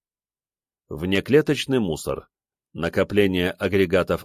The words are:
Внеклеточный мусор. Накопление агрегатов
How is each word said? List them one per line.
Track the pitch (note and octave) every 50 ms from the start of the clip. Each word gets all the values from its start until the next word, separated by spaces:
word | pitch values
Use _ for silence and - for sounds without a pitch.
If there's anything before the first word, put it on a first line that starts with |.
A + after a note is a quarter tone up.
| _ _ _ _ _ _ _ _ _ _ _ _ _ _ _ _ _ -
Внеклеточный | - D2+ E2+ F#2 F#2+ F#2+ E2+ - B2+ D3+ D3 - C#3+ - - - C3+ B2+
мусор. | G#2+ E2+ D#2 - - D2 C2+ C2+ - _ _ _ _ _ _ _ _ _
Накопление | - - D#2+ E2+ - G2+ F#2 - G2 G#2 G2+ F#2+ F#2 F2+ F2 F2+
агрегатов | - - G2+ F#2+ G2 G2 F#2+ E2 F#2+ F2+ F2 - F2 E2